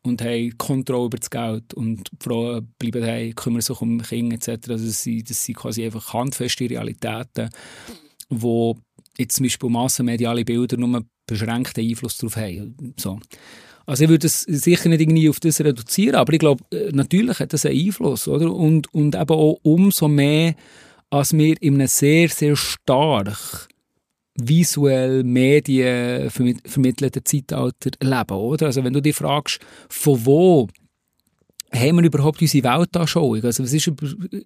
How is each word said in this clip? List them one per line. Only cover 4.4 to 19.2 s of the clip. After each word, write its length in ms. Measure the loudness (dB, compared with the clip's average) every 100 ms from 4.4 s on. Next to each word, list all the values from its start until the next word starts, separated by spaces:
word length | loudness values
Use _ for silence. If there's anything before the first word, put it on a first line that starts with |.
cetera. 300 | -6 -8 -8
Also 120 | -6 -6
das 160 | -6
sind, 280 | -6 -8 -6
das 140 | -8
sind 120 | -8 -8
quasi 300 | -8 -6 -6
einfach 280 | -8 -8
handfeste 560 | -4 -4 -4 -8 -6 -6
Realitäten, 800 | -6 -8 -8 -8 -8 -10 -8 -8 -10 -20 -20 -20 -20 _ -20 -10
wo 480 | -4 -2 0 0 -2 _ _ _ -8
jetzt 180 | -4 -2
zum 100 | -2
Beispiel 240 | -2 -2
massenmediale 760 | 0 0 0 -2 0 -2 -2
Bilder 340 | 0 0 0 -2
nur 280 | -2 -2 -4 _ -8
beschränkten 640 | -6 -4 -4 -4 -4 -4
Einfluss 300 | -4 -8 -8
darauf 180 | -8 -6
haben. 580 | -8 -8 -12 -14 -16 -10
So. 200 | -8 -10 -14 -20 -20 -20 -20 _ -4
Also 180 | 2
ich 60 | 4
würde 180 | 4 2
es 140 | -2
sicher 480 | -4 -2 2 2 4
nicht 120 | 2
irgendwie 280 | 4 4 4
auf 100 | 2
das 200 | 0 2
reduzieren, 540 | 0 0 -4 0 2 4
aber 180 | 4
ich 60 | 4
glaube, 240 | 4 2 -2
äh, 200 | -6 -2
natürlich 480 | 0 2 2 0 -2
hat 140 | -4
das 120 | -2 0
einen 140 | 0
Einfluss, 480 | 0 -2 -2 -2 -2
oder? 260 | 0 0
Und, 400 | 2 4 4 2
und 220 | 0 0
eben 160 | 0